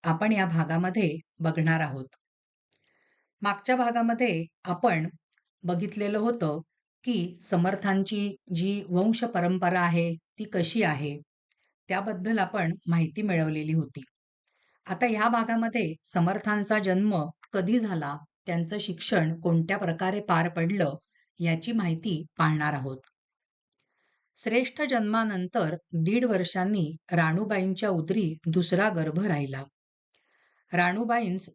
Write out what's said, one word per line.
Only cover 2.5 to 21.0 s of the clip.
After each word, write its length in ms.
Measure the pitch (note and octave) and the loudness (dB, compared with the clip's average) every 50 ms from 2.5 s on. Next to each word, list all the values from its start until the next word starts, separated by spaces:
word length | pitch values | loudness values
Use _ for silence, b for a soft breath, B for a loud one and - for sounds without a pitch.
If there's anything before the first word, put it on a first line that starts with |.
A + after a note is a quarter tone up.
| _ _ _ _ _ _ _ _ _ _ _ _ _ _ _ _ _ _ | _ _ _ _ _ _ _ _ _ _ _ _ _ _ _ _ _ _
मागच्या 340 | G3+ G3+ G3 - - - B3+ | -2 -2 -2 -2 0 0 2
भागामध्ये 720 | B3 B3 A#3 A#3 A#3+ A#3 A#3 A#3 A#3 B3+ A3+ F3 D#3+ E3+ E3 _ _ - | 2 2 2 2 2 2 2 2 2 2 0 0 0 -4 -6 _ _ -6
आपण 460 | F#3 F3 E3+ - - F3 D#3+ D#3 F3+ - - _ _ _ _ _ _ _ _ - | -6 -2 0 2 2 2 0 -2 -4 -8 -12 _ _ _ _ _ _ _ _ -4
बघितलेलं 540 | F3 F3+ E3+ G3+ G3 - G#3 G3+ G3+ G#3 | -2 -2 -2 -2 -4 -4 -4 -2 -2 0
होतं 420 | G#3+ G#3+ A#3 A#3+ A#3 E3 D#3 D3 D#3+ - _ _ _ _ _ _ _ - | 0 0 0 0 0 -2 -2 -2 -4 -8 _ _ _ _ _ _ _ -4
की 340 | B3+ A#3+ F#3+ E3+ F3+ F3 - | -2 -2 0 -2 -4 -6 -12
समर्थांची 920 | - - G3+ F3 F3 F#3 G3 F#3+ G3+ G3 F#3+ G3 G3 - G#3+ G#3 G3+ G3+ G3 - _ - F3+ | -6 -2 0 2 2 2 0 0 0 0 0 0 0 -2 -2 -2 -4 -4 -6 -10 _ -6 -4
जी 280 | E3 F3+ G3 G3+ G3+ - F3 | -2 0 0 -2 -2 -4 0
वंश 340 | F3 F3 G3 A3+ A3+ A3+ A#3+ | 0 2 4 2 2 0 -2
परंपरा 580 | A3+ - F3+ F3 F3+ F#3 F3+ F3+ F3 F3+ F3+ | -2 -2 0 0 2 2 2 2 2 2 2
आहे 340 | F3 E3+ E3 E3+ E3+ E3+ E3 | 2 2 2 2 2 0 -2
ती 280 | E3 - _ _ - G#3+ | -6 -10 _ _ -12 -10
कशी 400 | G#3 - F#3 E3 - - A3+ G3+ | -4 -2 -2 -2 0 0 0 0
आहे, 360 | D#3+ D3 C3 D3+ C#3+ C#3+ D3 - _ _ _ _ _ _ _ _ _ _ _ _ | 0 0 -2 -4 -6 -8 -10 -14 _ _ _ _ _ _ _ _ _ _ _ _
त्याबद्दल 500 | - F#3 F#3+ G3 A3 G3+ F3+ F3+ A3 A3+ | -6 -4 -4 -2 -4 -6 -4 -2 0 0
आपण 380 | G#3+ F#3 - - G3+ F3 E3 F#3 - _ | 0 0 0 0 0 0 0 -2 -4 _
माहिती 340 | E3+ E3+ E3 D#3+ D#3 - G#3+ | 0 2 2 2 0 -2 -2
मिळवलेली 520 | G#3+ G3+ F3+ E3 D#3 D#3 D#3 D3+ D3+ D#3 D#3+ | -2 0 2 2 0 0 -2 -2 -2 0 0
होती. 280 | D#3+ C#3+ B2 - D3 C3 - _ _ _ _ _ _ _ _ _ _ _ _ _ _ _ | 0 -2 -2 -8 -16 -18 -18 _ _ _ _ _ _ _ _ _ _ _ _ _ _ _
आता 200 | - F#3 - B3 | -8 -2 0 0
ह्या 240 | A#3+ A3 G#3 G#3+ A#3 | 0 2 2 2 2
भागामध्ये 640 | A#3 A#3 A3+ A#3 A3+ A3+ A3+ A3+ A3+ A#3 G3 D#3 D#3+ - - | 2 2 2 0 0 0 0 0 0 -2 -2 -2 -4 -8 -12
समर्थांचा 760 | - - F3+ E3 F3 G3 G#3 - G#3+ G#3 G#3 G3+ - G#3+ G#3+ | -2 0 2 2 2 2 0 -2 -2 0 0 0 0 0 2
जन्म 460 | G3 F#3+ F#3 F#3 G#3 G#3+ G3 E3 D3 C#3+ - _ - - - | 2 2 2 2 2 2 2 0 -2 -4 -8 _ -12 -4 -2
कधी 260 | G3 F3+ F#3+ A#3 B3 | 0 2 2 2 2
झाला, 380 | A3 G#3 F#3 D#3+ D3 C#3+ C#3+ D3+ - - _ _ _ | 2 0 -2 -2 -4 -4 -6 -8 -12 -18 _ _ _
त्यांचं 320 | - E3+ E3+ E3+ E3 G#3 G#3 | -2 -2 -2 -2 -2 -4 -4
शिक्षण 600 | - - F3 E3 - - A3 F3+ D#3+ D#3 E3 E3 | -4 -6 -6 -6 -2 0 2 2 2 2 0 0
कोणत्या 380 | - F3 E3 E3 D#3+ E3 G3 | 2 2 4 4 2 2 0
प्रकारे 440 | G3+ G3 E3+ E3 E3+ F#3 F#3 G3+ G#3 | 0 0 -2 -2 0 0 0 0 -2
पार 280 | G#3 - F3 D#3+ E3 F3 | 0 2 2 2 2 2
पडलं, 440 | E3 E3+ E3 E3+ G3+ G3 E3+ C#3 D3+ - | 0 -2 0 0 2 0 0 0 -2 -6